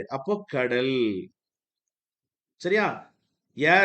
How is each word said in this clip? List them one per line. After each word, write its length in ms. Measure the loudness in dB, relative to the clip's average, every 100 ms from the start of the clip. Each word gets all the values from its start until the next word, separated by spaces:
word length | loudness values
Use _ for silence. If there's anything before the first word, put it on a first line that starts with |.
| -2
அப்போ 260 | -8 -6 -6 -4
கடல். 500 | -4 -2 -2 -2 0 -2 -2 -10 _ _ _ _ _ _ _ _ _ _ _ _ _
சரியா? 260 | 0 2 0 -4 -14 _ _ _ _ -2
ய, 100 | 4 4